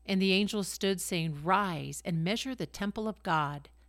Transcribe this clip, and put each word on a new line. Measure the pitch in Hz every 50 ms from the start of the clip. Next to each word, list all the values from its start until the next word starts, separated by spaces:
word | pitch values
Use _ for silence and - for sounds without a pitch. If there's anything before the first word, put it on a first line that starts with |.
| -
and | - 196 190
the | 190 190 190
angel | 190 208 196 - 214 196
stood, | - - - - 196 196 185
saying, | - - 196 170 160 165 151 143 147
"Rise | 165 190 - 311 190 170 151 139 139 139 - -
and | - 175 160 160
measure | 175 208 233 - 269 262
the | - 175
temple | 147 - - 202 202 202 - 214 220
of | 208 - _
God, | 196 165 156 151 143 143 147 147 - - _ -